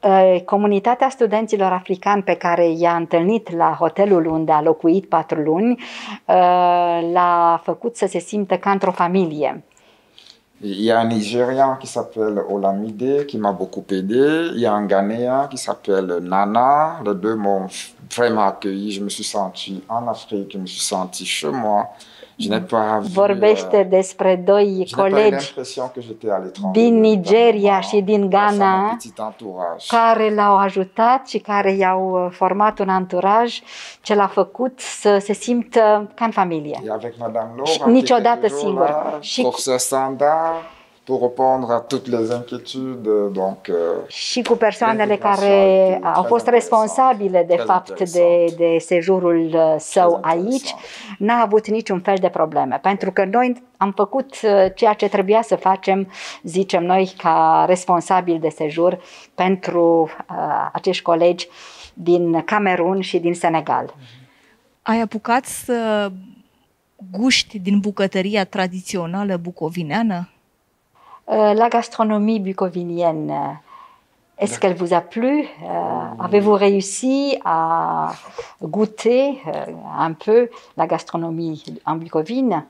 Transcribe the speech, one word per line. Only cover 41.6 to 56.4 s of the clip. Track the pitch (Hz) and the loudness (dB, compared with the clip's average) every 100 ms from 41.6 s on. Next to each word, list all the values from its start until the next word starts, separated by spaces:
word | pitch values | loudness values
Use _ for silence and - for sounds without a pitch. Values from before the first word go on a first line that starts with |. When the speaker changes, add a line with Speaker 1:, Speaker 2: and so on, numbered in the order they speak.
| 120 | 0
Speaker 2:
à | 117 | -4
toutes | - 131 123 | -2 -6 -4
les | 120 113 | -4 -2
inquiétudes, | 120 120 123 - 131 131 127 107 104 101 | -4 -8 -14 -12 -10 -10 -8 -2 0 0
donc, | 95 95 95 - | -2 -4 -6 -6
euh, | 87 85 90 - | -2 -2 -4 -8
Speaker 1:
Și | - - - | -12 -6 -4
cu | 226 233 | 0 2
persoanele | 214 202 226 220 208 | 2 0 -2 0 0
Speaker 2:
l'intervention | 208 208 202 202 | 0 0 2 4
Speaker 1:
care | |
Speaker 2:
a | 196 196 190 190 185 | 6 6 6 4 2
été | 180 | 0
Speaker 1:
au | 165 | 0
Speaker 2:
très | 185 | 2
Speaker 1:
fost | 233 233 | 2 4
Speaker 2:
intéressante, | |
Speaker 1:
responsabile, | 240 220 226 214 - 262 226 196 185 170 | 2 4 2 2 2 2 4 2 2 4
de | |
Speaker 2:
très | 175 | 2
Speaker 1:
fapt, | 220 185 180 | 2 0 0
de, | 185 | -6
Speaker 2:
intéressante. | 185 175 175 175 170 165 | -2 4 4 6 2 2
Speaker 1:
de | 170 165 | 2 2
sejurul, | 160 180 170 190 175 170 165 | 2 0 2 2 4 2 2
uh, | 165 160 156 | 2 2 2
său | - - 175 170 | 0 2 4 2
Speaker 2:
Très | 175 | 0
Speaker 1:
aici, | 170 | -2
Speaker 2:
intéressante. | 190 262 - - - - 220 202 | -2 -4 -6 -14 -16 -18 -18 -6
Speaker 1:
n-a | 202 240 | 0 2
avut | 220 214 214 | 4 2 0
niciun | 214 220 185 | -6 -2 -4
fel | 180 190 | 0 0
de | 180 | 0
probleme, | - 160 151 135 135 | 0 -2 0 -2 -2
pentru | 185 196 190 | -2 -2 -2
că | 185 | -2
noi | 190 226 247 247 - _ | 0 0 0 -4 -10 _
am | 196 196 | -2 0
făcut, | 202 269 262 - | -2 -2 -6 -4
uh, | 220 202 190 | 2 4 2
ceea | 190 226 | 2 0
ce | 214 208 | 2 0
trebuia | 202 190 214 | 0 2 2
să | 226 180 | 2 -2
facem, | 185 190 190 190 190 - - - | 0 0 0 -2 -2 -10 -18 -14